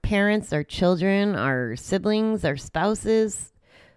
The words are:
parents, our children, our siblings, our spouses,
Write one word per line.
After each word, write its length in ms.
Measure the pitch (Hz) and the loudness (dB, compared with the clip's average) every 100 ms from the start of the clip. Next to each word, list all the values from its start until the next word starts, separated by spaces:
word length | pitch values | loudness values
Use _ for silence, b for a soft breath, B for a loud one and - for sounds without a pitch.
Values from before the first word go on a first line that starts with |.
parents, 500 | - 208 202 214 - | 0 2 2 2 0
our 120 | 151 | -4
children, 720 | 147 - 180 175 190 196 202 151 | -4 0 2 4 2 2 2 0
our 400 | 131 127 120 120 | 0 0 -2 -6
siblings, 680 | - 190 208 214 220 220 | -4 -2 0 0 0 0
our 120 | 156 139 | -2 -4
spouses, 960 | - 160 196 220 214 220 220 - - _ b b b | -6 -2 0 0 0 2 0 -4 -14 _ b b b